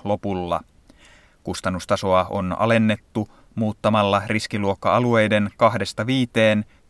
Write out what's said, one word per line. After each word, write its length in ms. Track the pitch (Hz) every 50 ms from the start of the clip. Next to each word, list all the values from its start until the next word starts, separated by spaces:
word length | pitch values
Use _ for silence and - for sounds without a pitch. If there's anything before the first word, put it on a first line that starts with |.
| -
lopulla. 560 | 101 104 98 - 101 98 92 87 85 85 80 - _ _ _ _ _ - _ - - - - _ _ _ _ -
Kustannustasoa 840 | 90 92 - - 92 92 85 - - 104 - - 95 92 92 90 -
on 260 | - 101 92 90 82 -
alennettu 680 | 104 113 117 113 110 107 104 - _ _ - 113 104 - - _ _ _ -
muuttamalla 680 | 110 110 107 104 _ - 107 107 107 101 98 101 98 98
riskiluokka-alueiden 1200 | 107 107 107 - - - 107 101 98 98 - - 98 92 117 123 120 117 113 107 101 107 104 104 98 -
kahdesta 500 | - 120 107 107 110 - - - - 107
viiteen 580 | 123 131 135 123 - - 117 110 107 107 107 101 - _ _ _